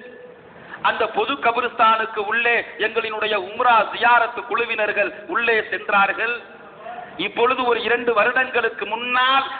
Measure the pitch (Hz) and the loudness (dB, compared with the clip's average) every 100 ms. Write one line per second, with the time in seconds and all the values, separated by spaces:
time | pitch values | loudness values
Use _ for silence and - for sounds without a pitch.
0 | - - - - - - - - 208 220 | -12 -18 -20 -20 -20 -20 -18 -4 -2 0
1 | 220 - 339 285 233 233 240 240 226 220 | -2 -2 -2 0 0 0 -2 2 4 4
2 | 220 226 202 226 233 226 - - 214 226 | 0 -4 -2 0 2 0 -2 -4 -4 -2
3 | 220 214 214 208 185 226 247 226 196 196 | -4 -2 -2 -2 -4 0 4 4 4 2
4 | 233 240 226 226 - 233 233 220 208 202 | 4 4 4 -4 -4 -2 -2 -2 -2 0
5 | 202 - - 330 233 220 214 190 - 202 | -2 -4 -6 -2 2 2 0 -4 0 4
6 | 196 180 226 240 - - - - - - | 4 0 -4 -4 -10 -20 -20 -16 -14 -14
7 | - - 202 214 240 254 247 226 214 240 | -12 -8 -4 2 2 2 2 0 2 0
8 | 240 220 226 254 254 240 226 - 208 220 | 2 2 2 2 0 0 -2 -4 -6 -6
9 | 247 247 254 269 - | -2 2 4 2 0